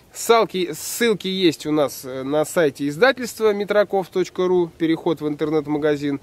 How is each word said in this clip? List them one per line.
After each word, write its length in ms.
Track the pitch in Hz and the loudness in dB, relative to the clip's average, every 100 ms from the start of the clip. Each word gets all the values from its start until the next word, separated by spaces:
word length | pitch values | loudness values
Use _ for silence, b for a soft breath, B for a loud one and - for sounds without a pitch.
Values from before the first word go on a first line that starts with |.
| B | B
Ссылки, 580 | - - 226 196 185 175 | -6 2 4 4 -2 -4
ссылки 540 | 151 - - 233 196 190 | -6 -8 0 0 0 -2
есть 380 | 190 175 139 151 | 0 0 0 -2
у 40 | |
нас, 300 | 151 135 - | 0 0 -2
э, 200 | 135 131 | -10 -8
на 200 | 131 151 | -2 0
сайте 440 | 151 185 151 - 143 | 0 2 0 0 -4
издательства 680 | 147 247 262 240 - 220 | 2 2 2 -4 0 0
митраков 540 | 202 202 208 202 196 175 | 0 0 2 2 0 -2
точка 400 | 185 175 - 185 | -2 -2 0 2
ру, 240 | 180 170 - | 2 0 -2
переход 460 | 160 160 170 151 | -2 0 0 -2
в 60 | 151 | -2
интернет-магазин 920 | 147 156 156 143 151 151 147 143 139 | -4 -2 -2 0 0 0 0 -2 -4